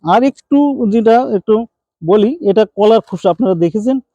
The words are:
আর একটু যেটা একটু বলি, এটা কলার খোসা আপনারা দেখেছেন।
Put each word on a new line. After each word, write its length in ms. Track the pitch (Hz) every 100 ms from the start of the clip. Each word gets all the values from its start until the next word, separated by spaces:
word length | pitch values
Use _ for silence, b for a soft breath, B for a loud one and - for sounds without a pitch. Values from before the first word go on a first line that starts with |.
আর 180 | 160 202
একটু 340 | 269 - _ 285 285 269 233
যেটা 260 | 226 226 233 262 208
একটু 200 | - 220 233 _ _ _
বলি, 300 | 160 208 208 330
এটা 220 | 202 196 214 -
কলার 260 | 214 226
খোসা 260 | - 180 190
আপনারা 260 | 170 240 180
দেখেছেন। 400 | 170 214 220 269 _